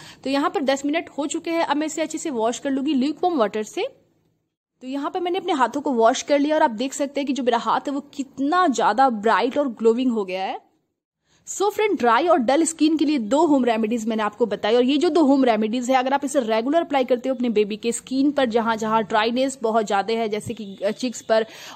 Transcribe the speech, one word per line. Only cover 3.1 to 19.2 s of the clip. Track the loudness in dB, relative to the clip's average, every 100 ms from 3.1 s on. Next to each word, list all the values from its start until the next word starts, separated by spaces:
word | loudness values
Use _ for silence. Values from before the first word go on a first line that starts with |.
| 0 0 0
वाटर | 0 -2
से। | -6 -6 -8 -10 _ _ _ _ _ _ _ _
तो | -10
यहाँ | -6 -6
पर | -4
मैंने | -4 -4
अपने | -2
हाथों | 0 0 -2
को | -2
वॉश | 4 4 2
कर | 0 0
लिया | 2 2
और |
आप | 2
देख | 0 -6
सकते | -4 -4 -4
हैं | -4
कि |
जो | -2
मेरा | 0 0
हाथ | 0 -2
है, | -2
वो | -6
कितना | -8 -10 -10 -4 0 2 2
ज़्यादा | 2 2 4 2
ब्राइट | 2 2 2 2 0
और | -2
ग्लोइंग | 2 2 2 0
हो | -2
गया | -4 -4
है। | -6 -8 -14 _ _ _ _ _ _ _ -14
So | -2 -2
फ्रेंड, | 0 0 2
ड्राई | 4 4 4
और | 2
डल | 4 2
स्किन | 0 0 0 2
के |
लिए | 2 0
दो | 2 2 4
होम | 4
रेमेडीज | 2 0 -2 -2 -2
मैंने | -2
आपको | -4 -2 -2
बताई | 0 2 2
और |
ये | 4 2
जो | 2
दो | 4
होम | 4 6
रेमेडीज | 4 2 0 -2 0
है, | 0
अगर | 2
आप | -2
इसे | 0 -2
रेगुलर | 0 0 2 0
अप्लाई | 0 0
करते | 0 0 0
हो |
अपने | -2 0
बेबी | 0 0 -2
के | -4
स्किन | -4 -4 0 2
पर, | 2
जहाँ | 0 0 0 -2
जहाँ | 0 0
ड्राइनेस | 0 0